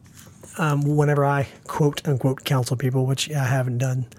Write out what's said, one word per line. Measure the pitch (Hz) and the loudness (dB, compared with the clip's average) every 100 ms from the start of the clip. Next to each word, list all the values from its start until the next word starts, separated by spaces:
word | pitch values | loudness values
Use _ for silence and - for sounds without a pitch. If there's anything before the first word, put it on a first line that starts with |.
| - - - - - - | -20 -20 -20 -20 -14 -4
um, | 156 143 147 147 | 0 0 2 2
whenever | 147 143 143 | 2 4 2
I | 143 131 - - | 2 -2 -8 -6
quote | - 147 147 - | 0 0 0 -2
unquote | 131 135 135 - | 0 0 0 0
counsel | 135 120 117 | 0 0 -2
people, | 131 131 131 | 0 0 0
which | 135 - | -2 -4
I | 151 127 | -2 0
haven't | 135 123 120 | 0 0 -2
done | 131 131 123 | -2 -2 -6